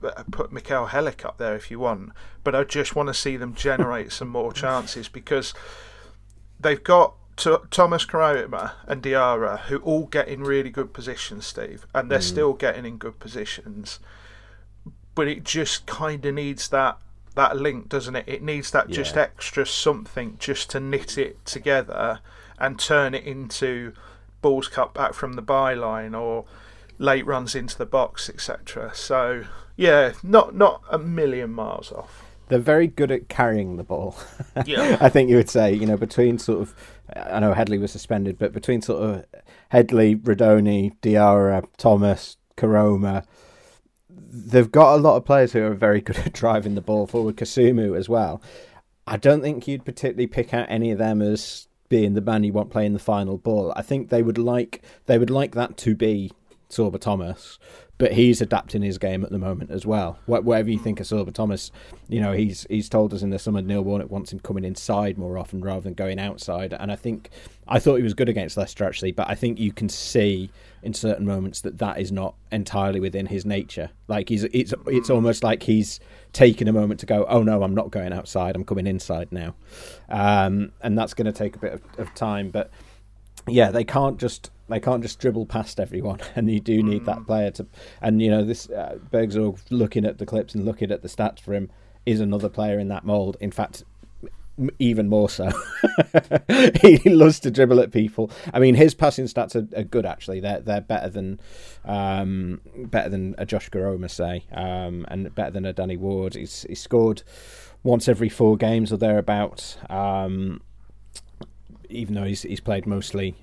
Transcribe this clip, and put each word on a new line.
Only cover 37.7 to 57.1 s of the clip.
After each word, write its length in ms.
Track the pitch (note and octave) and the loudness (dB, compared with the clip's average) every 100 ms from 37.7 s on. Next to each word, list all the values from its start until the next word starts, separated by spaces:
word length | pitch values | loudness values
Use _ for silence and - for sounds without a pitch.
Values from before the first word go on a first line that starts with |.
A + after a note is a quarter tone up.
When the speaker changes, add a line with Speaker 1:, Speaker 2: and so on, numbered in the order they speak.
| G2+ | 0
Speaker 2:
was 140 | G2+ | -4
suspended, 460 | G2+ - G#2+ G2 F2+ | -6 -4 -2 -2 -2
but 140 | E2+ | -4
between 280 | G#2+ - A#2 | -4 -2 -2
sort 200 | - G#2+ | -2 -2
of 220 | A2 G2 - - - - - | -2 -4 -10 -20 -20 -20 4
Headley, 460 | B2 A2+ A#2 G#2+ G#2+ | 6 6 6 6 4
Rudoni, 800 | A#2 G2+ A2 G#2+ G#2 G2+ G2 - | 2 4 6 6 6 2 0 -2
Diarra, 640 | A2 G#2 G#2 G2+ G2 F#2+ - - | 2 6 6 6 4 0 -4 2
Thomas, 600 | A#2 G2+ G2+ F#2+ - - _ - | 4 6 4 0 -4 -20 _ -2
Koroma, 680 | A2 G#2+ G#2 G2 G2+ G2 - _ _ _ _ _ _ _ _ | 2 4 4 2 0 -4 -6 _ _ _ _ _ _ _ _
they've 640 | F3+ - B2 A2 B2+ A2 | -20 -18 -16 4 6 8
got 240 | D3 E3 D3+ | 8 10 10
a 20 | |
lot 160 | D3+ A#2 | 8 6
of 80 | - | 6
players 260 | C#3 B2 | 6 6
who 100 | A2+ | 4
are 100 | G#2+ | 0
very 280 | G2 A2 G#2 | 4 4 4
good 160 | - - | 2 -4
<laughs> 80 | - | -4
at 80 | |
driving 420 | - A2+ A2 G#2 G2+ | 0 0 2 0 -4
the 60 | |
ball 260 | A2 G#2+ G2+ | 0 0 0
forward, 280 | A#2 G#2+ G#2 | 0 -2 -2
Kasumu 600 | A#2 C3 B2 A#2+ G2+ F2 | -2 4 4 4 2 -2
as 100 | F#2 | 0
well. 320 | A2+ F#2 D#2+ - - - - _ _ - | 0 0 -4 -12 -20 -20 -20 _ _ -8
I 100 | G#2 | 2
don't 240 | C#3 D3+ | 4 4
think 260 | C#3 A#2+ C#3 | 2 -4 -6
you'd 180 | C3+ - | -8 -8
particularly 420 | - C3 G2 B2 | -6 -4 -2 -2
pick 260 | B2 A#2 | -2 -2
out 120 | A#2+ - | -2 -2
any 220 | A2 A2+ | -2 0
of 60 | G#2 | 0
them 240 | A2 G#2+ | 0 0
as 460 | G#2 G#2+ - - - _ - | 0 -2 -6 -14 -18 _ 0
being 240 | A2+ G#2 | 2 2
the 80 | G2+ | 0
man 220 | G#2 A2 | 0 0
you 100 | G#2 | 0
want 180 | G#2 G2+ | -2 -2
playing 220 | A2 G#2 | -2 0
the 60 | G2+ | -2
final 380 | - G#2 F#2+ G2 | -2 -2 -2 -4
ball. 340 | A#2 G#2+ F2 - | -2 0 -2 -4
I 60 | |
think 280 | - C#3 - | -4 -4 0
they 140 | A#2+ | 0
would 140 | A#2 A2 | 2 0
like, 420 | A#2+ A#2+ A#2 - - - - | 0 0 -2 -8 -20 -6 2
they 120 | A#2 | 2
would 120 | B2 | 4
like 240 | C3+ C#3+ | 0 -2
that 240 | A#2+ A#2+ - | -2 -4 -2
to 180 | A#2 G#2+ | -2 2
be 360 | A2 G2+ F#2+ - _ _ - | 2 0 -4 -12 _ _ -8
Sorba 300 | - G#2 F#2 | -2 -2 -2
Thomas, 600 | G#2+ | -4